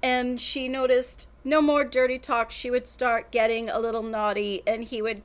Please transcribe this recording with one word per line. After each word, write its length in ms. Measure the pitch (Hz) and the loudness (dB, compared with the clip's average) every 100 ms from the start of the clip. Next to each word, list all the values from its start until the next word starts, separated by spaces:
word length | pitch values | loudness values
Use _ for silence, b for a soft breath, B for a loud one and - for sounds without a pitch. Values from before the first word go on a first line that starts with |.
and 360 | 254 254 247 247 | 2 2 0 -2
she 280 | - 277 262 | -2 -2 -2
noticed 600 | 262 254 247 254 - - - | 0 4 4 2 -8 -12 -12
no 160 | 262 302 | 0 4
more 240 | 294 294 | 4 4
dirty 360 | 285 254 254 254 | 2 2 2 0
talk. 320 | - 233 226 | -2 -2 -2
She 180 | - 254 | -4 -2
would 160 | 247 247 | -2 -2
start 460 | - 247 226 226 | -2 0 0 -2
getting 360 | 240 220 226 226 | 2 2 2 -2
a 120 | 226 | -2
little 240 | 226 226 | -2 -2
naughty, 580 | 226 220 208 208 208 196 - | -4 -2 -2 0 -2 -2 -2
and 160 | 226 | -2
he 180 | 226 240 | -4 -4
would 220 | 214 208 | -4 -6